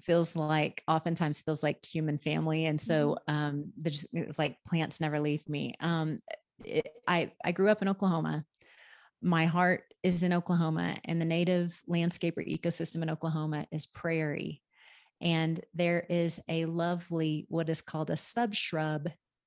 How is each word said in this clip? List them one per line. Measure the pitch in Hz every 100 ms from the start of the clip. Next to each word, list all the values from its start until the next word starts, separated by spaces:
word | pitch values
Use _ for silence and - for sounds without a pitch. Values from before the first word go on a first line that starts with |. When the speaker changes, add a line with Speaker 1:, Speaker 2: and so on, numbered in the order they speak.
Speaker 1:
feels | - 170 165 170
like, | 151 156 147 - -
oftentimes | 160 165 165 156 151
feels | - 151
like | 147 147
human | - 165 156 147
family. | 156 160 160 156 160
And | 156
so, | - 160 147 143 -
Speaker 2:
Mm-hmm. | 151
Speaker 1:
um, | 147 143 147 -
there's, | 156 147 -
it's | 170 - 156
like, | 147 - -
"Plants | 165 156 -
never | 156 147
leave | 147 151 -
me." | 143 135 -
Um, | 165 165 156 156 - - _ -
it, | - - - - -
I, | 175 - -
I | -
grew | 175 196
up | 208
in | 196
Oklahoma. | 196 190 165 156 151 - _ _ - - - - _
My | 180 165 165
heart | 170 180 180 - _
is | 185 175
in | 180
Oklahoma, | 175 175 175 160 160 175 - -
and | 170
the | 165
native | 165 175 180 175 - -
landscape | 170 170 - 170 165
or |
ecosystem | - - 175 170 165 165
in | 160
Oklahoma | 160 160 156 156 151 -
is | 156 -
prairie. | - 170 165 151 147 156 151 _ _ - - _ -
And | 170 165 160 165 - 165
there | 175 170 -
is | 175 170 - -
a | 165 165
lovely, | 165 170 175 170 165 160 151 -
what | 165 160
is | 160
called | - 156 156
a | 160
subshrub | - - 240 208 - 160 156 151 156 - _ _